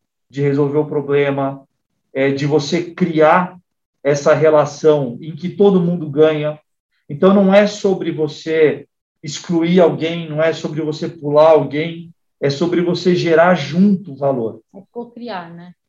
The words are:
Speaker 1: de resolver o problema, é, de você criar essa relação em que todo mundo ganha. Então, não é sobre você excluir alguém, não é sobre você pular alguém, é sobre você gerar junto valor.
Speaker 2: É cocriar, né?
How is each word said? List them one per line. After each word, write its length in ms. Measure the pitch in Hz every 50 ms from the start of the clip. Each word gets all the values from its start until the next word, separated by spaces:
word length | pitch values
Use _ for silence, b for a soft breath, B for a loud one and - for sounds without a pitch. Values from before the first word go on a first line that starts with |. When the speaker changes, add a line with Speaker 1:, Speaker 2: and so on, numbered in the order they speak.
| _ _ _ _ _ _
Speaker 1:
de 120 | 123 139
resolver 360 | 139 139 139 143 147 139 143
o 100 | 151 151
problema, 800 | 147 147 147 135 143 143 143 143 139 139 139 135 135 139 139 _ _ _ _ _ _ _ _ _ _ -
é, 180 | 135 135 139
de 140 | 139 139 147
você 460 | 143 151 151 147 - 185 165 - -
criar 680 | - - 180 165 156 156 151 156 170 185 180 - - - _ _ _ _ _ _ _ _
essa 320 | - 139 147 143 143 160 151
relação 840 | 139 156 156 156 151 143 143 - - - 156 151 147 135 120 117 -
em 140 | 160 156 160
que 140 | - 180 175
todo 320 | - - 202 202 185 180
mundo 280 | 170 170 175 170 156 147
ganha. 500 | 135 151 156 156 156 151 151 151 151 - _ _ _ _ _ _ _ _ _ -
Então, 240 | 151 143 185 190 196
não 200 | 202 196 190 196
é 140 | 208 214
sobre 440 | 202 - - - 196 185 165 175 170
você 760 | 147 151 156 147 - - - 160 156 160 156 143 - - - _ _ _ _ _ _ _
excluir 580 | - 151 147 - - - 175 165 165 170 180 185
alguém, 500 | 170 156 147 139 156 165 170 170 165 156
não 140 | 147 151 160
é 80 | 165
sobre 300 | 156 156 - 156 151 151
você 260 | 156 151 147 - 180
pular 440 | - - - 143 147 147 151 156 160
alguém, 600 | 160 147 139 127 135 151 160 170 165 170 170 - - _ _ _ _ -
é 80 | - 139
sobre 320 | 139 - 175 170 175 170
você 340 | 175 175 160 - - 185 175
gerar 400 | 147 147 170 160 160 170 180 180
junto 600 | 156 139 135 151 180 196 208 196 180 - 156 135
valor. 460 | 135 143 139 131 120 113 107 - - _ _ -
Speaker 2:
É 60 | 196 - _
cocriar, 640 | - 240 233 233 233 233 240 233 202 180 170 165 170
né? 200 | 170 175 180 - _ _